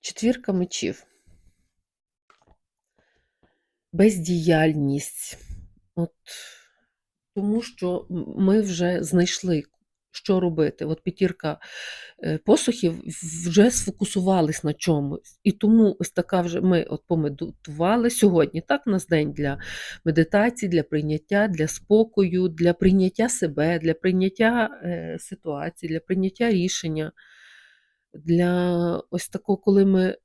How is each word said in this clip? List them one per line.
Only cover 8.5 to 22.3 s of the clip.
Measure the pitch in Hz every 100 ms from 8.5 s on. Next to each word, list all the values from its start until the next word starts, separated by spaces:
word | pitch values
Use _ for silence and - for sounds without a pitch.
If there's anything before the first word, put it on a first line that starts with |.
| 208
вже | 202 170 175 180
знайшли, | 156 175 180 - 185 160 - _ _ _ _
що | - - 185
робити. | 185 160 151 -
От | 151 160
п'ятірка, | - - 185 - 156 151 - - - - - _
е, | 165 156
посухів | - 320 - 233 175 165
в-, | - 156 165 165 170
вже | 165 226
сфокусувались | 247 - - 190 196 185 190 156 156
на | 147
чомусь. | 151 - 151 143 147 - _
І | -
тому | - 214 226 214 -
ось | 175
така | - 175 185
вже | 175 170
ми | 185 175
от | - 147 _
помедитували | 165 147 143 165 - - 147 175 233 233
сьогодні. | 240 208 170 143 160
Так, | - 277 -
у |
нас | 185 -
день | 160 151
для | 143 143 143 - - - -
медитації, | - 156 160 208 233 240 196
для | 170
прийняття, | 147 151 151 151 _ 202 214
для | 165 156
спокою, | - - 214 220 - 190